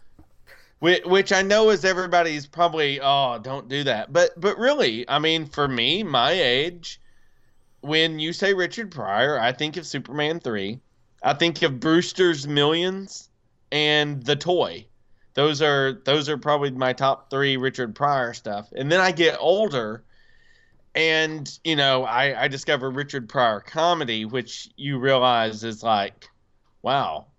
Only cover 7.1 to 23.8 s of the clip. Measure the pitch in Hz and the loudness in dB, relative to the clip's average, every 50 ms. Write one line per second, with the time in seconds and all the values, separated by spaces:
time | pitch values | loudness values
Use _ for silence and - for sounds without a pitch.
7.1 | - - - - _ _ _ _ _ _ _ _ _ _ - 139 156 160 160 165 | -20 -20 -20 -20 _ _ _ _ _ _ _ _ _ _ -8 -2 0 2 2 0
8.1 | 160 156 151 160 170 - 202 196 202 185 180 170 175 226 226 196 165 143 110 95 | 0 -4 -6 -6 -4 -2 0 0 0 0 -2 -4 -4 -8 -12 -12 -10 -10 -6 -2
9.1 | 98 107 123 139 151 127 113 123 131 - 151 156 147 180 160 - - 143 123 - | 0 2 2 2 2 0 0 0 0 -2 -6 -6 -6 -8 -10 -8 -8 -8 -8 -8
10.1 | 127 147 147 151 165 170 - 127 113 104 98 98 113 131 - _ _ _ _ _ | -4 -2 -2 -2 -2 -4 -4 -6 -4 -4 -6 -6 -8 -12 -16 _ _ _ _ _
11.1 | _ _ - 120 151 143 170 170 156 - 170 160 135 120 - 160 160 170 170 - | _ _ -2 -2 0 2 2 0 0 0 0 -2 0 0 0 2 2 2 2 0
12.1 | - - 185 175 165 147 135 143 147 143 143 151 160 165 175 185 190 196 196 190 | 0 2 2 2 2 0 -4 -4 0 2 2 2 2 0 0 -2 -4 -6 -12 -14
13.1 | - - - _ _ _ _ _ _ _ _ _ - 147 151 151 151 151 147 147 | -16 -20 -20 _ _ _ _ _ _ _ _ _ -4 0 0 2 2 2 2 0
14.1 | 147 135 117 131 147 143 - 170 180 170 127 90 85 87 104 _ _ _ _ _ | -4 -6 -2 -2 -2 0 0 0 0 2 0 0 -2 -10 -16 _ _ _ _ _
15.1 | - _ _ _ _ - 143 156 151 139 156 147 143 139 135 135 131 104 - - | -20 _ _ _ _ 0 0 2 2 2 2 2 2 2 2 0 -2 -4 -2 0
16.1 | 139 156 147 139 151 127 - 151 147 147 143 143 127 127 131 127 127 - 135 135 | 0 0 0 -2 -4 -4 0 0 0 0 0 -2 -2 -2 -2 -2 0 0 0 0
17.1 | 135 - - _ 135 135 139 139 135 127 127 131 - - 127 113 107 - 143 143 | 0 -2 -6 _ -4 -2 0 0 0 0 -2 -4 -4 -4 -8 -8 -4 -2 -2 0
18.1 | 143 135 123 117 117 - - 110 104 101 107 - - - 135 143 165 185 185 190 | 0 0 -2 -4 -6 -10 -10 -8 -8 -8 -10 -10 -8 -6 -2 0 2 4 4 2
19.1 | 175 151 170 160 147 - - 151 185 202 220 208 143 127 113 107 107 113 - _ | 2 4 2 2 2 2 2 2 4 4 2 0 0 -4 -4 -4 -8 -10 -14 _
20.1 | - - - - - - _ _ - _ _ _ _ _ _ _ _ - 160 160 | -20 -20 -20 -20 -20 -20 _ _ -20 _ _ _ _ _ _ _ _ 0 2 2
21.1 | 160 156 160 156 156 156 143 139 - - _ 160 160 147 143 135 131 127 131 113 | 2 2 0 -2 -4 -8 -10 -12 -14 -8 _ -2 0 2 4 4 4 2 0 0
22.1 | 113 123 135 139 131 110 131 147 135 131 - - 151 139 131 135 127 139 143 139 | 0 0 0 0 0 0 -2 -2 -2 -4 -2 -2 -2 0 0 -4 -6 -6 -8 -6
23.1 | - 139 120 107 - 139 123 117 107 101 - - - 160 | -8 -10 -10 -6 0 2 2 2 2 0 -6 -8 -4 0